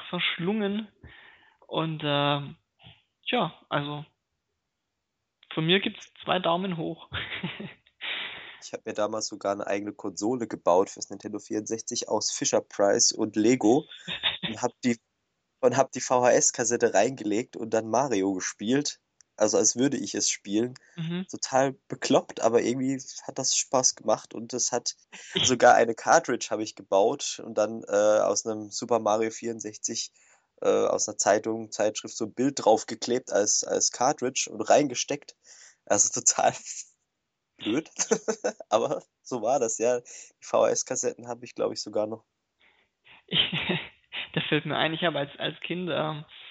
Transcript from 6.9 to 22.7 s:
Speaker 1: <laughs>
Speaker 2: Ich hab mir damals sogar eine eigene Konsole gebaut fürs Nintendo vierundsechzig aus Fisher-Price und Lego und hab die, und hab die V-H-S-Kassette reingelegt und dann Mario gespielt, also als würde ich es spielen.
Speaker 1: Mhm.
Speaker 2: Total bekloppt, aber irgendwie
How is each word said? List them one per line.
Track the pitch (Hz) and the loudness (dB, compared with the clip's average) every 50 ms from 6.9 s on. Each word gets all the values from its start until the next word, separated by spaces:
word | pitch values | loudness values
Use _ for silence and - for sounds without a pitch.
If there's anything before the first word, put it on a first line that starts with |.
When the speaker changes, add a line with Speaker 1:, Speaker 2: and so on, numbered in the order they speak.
| 165 - - - | -8 -10 -12 -12
Speaker 1:
<laughs> | - - - - - - - 156 - - 208 - - - _ _ _ - - - - - - - - - - - - - - | -10 -10 -8 -8 -10 -8 -8 -10 -10 -10 -14 -14 -16 -18 _ _ _ -12 -10 -8 -8 -8 -8 -10 -12 -14 -16 -18 -18 -18 -16
Speaker 2:
Ich | - - | -12 -12
hab | - - | -12 -10
mir | 113 110 | -6 -2
damals | 110 104 104 107 110 110 - | -2 -2 0 -2 -2 -6 -6
sogar | 107 98 - 101 101 | -6 -4 -2 -2 -2
eine | 101 - | 0 -2
eigene | - 98 101 101 104 | -2 -2 -2 -2 -4
Konsole | 104 - - 104 98 - 101 110 127 127 117 110 | -8 -6 -8 -8 -6 -2 0 0 0 0 -2 -4
gebaut | - 87 - 90 87 92 98 - | -6 -2 2 4 6 6 6 4
fürs | - - - - | 0 -10 -12 -12
Nintendo | 104 98 - 104 107 104 | -12 -10 -10 -8 -8 -10
vierundsechzig | - - 110 107 107 - 113 113 - - 120 - - - | -8 -6 -4 -4 -4 -4 -6 -6 -6 -6 -6 -6 -4 0
aus | - 107 - - | 0 0 0 -2
Fisher-Price | - - 139 131 - 110 - _ - - 101 98 104 113 123 - | -4 -2 -2 0 0 0 0 _ -2 2 4 4 4 6 4 2
und | - - 113 110 107 | 2 0 -2 -2 0
Lego | 110 104 113 131 127 - 107 120 151 156 - - - - - - - - - - - - - | 2 4 4 4 4 6 6 4 4 2 -2 -10 -16 -12 -10 -8 -4 -2 -2 -2 -2 -6 -8
und | 113 110 | -6 -4
hab | 120 123 - _ - | -4 -4 -4 _ 0
die, | 123 117 117 _ _ _ _ _ _ _ _ _ _ _ _ | 0 0 0 _ _ _ _ _ _ _ _ _ _ _ _
und | - 127 123 | 2 4 4
hab | 131 131 - | 4 2 0
die | - 131 | 0 -6
V-H-S-Kassette | - - 131 123 123 123 117 135 151 - - - 120 117 120 113 120 110 95 | -2 2 2 4 6 6 6 6 4 2 2 0 0 0 2 2 2 4 4
reingelegt | 92 107 127 135 123 110 104 101 107 131 - - - | 4 4 2 2 -2 -4 -2 -2 -2 -2 -4 -6 -8
und | - 113 110 | -4 -2 0
dann | 110 113 110 | 0 0 2
Mario | 113 117 135 143 117 98 92 98 98 | 2 2 2 2 2 2 2 2 0
gespielt, | 92 - - - - 104 104 127 139 147 - - - _ _ _ _ _ _ _ - | -2 -4 -6 -8 -4 0 2 2 2 2 0 -6 -10 _ _ _ _ _ _ _ 0
also | 110 107 107 101 | 0 2 4 4
als | 110 - - | 4 4 4
würde | 120 127 143 135 - | 2 2 2 2 0
ich | 101 98 - | -4 -4 -4
es | 104 - - | -2 -2 -2
spielen. | - - - 101 98 107 117 123 127 - _ _ _ | -2 -4 -4 -2 0 0 0 0 -2 -10 _ _ _
Speaker 1:
Mhm. | 170 165 160 170 180 185 - | -10 -8 -8 -6 -8 -8 -8
Speaker 2:
Total | - - - - 135 131 135 139 131 - _ - | -10 -10 -6 0 2 2 2 2 0 -6 _ -14
bekloppt, | - - - - - 165 - - - - | -12 -6 0 2 2 2 2 0 -4 0
aber | - 113 113 120 | 0 4 4 4
irgendwie | 92 107 | 4 2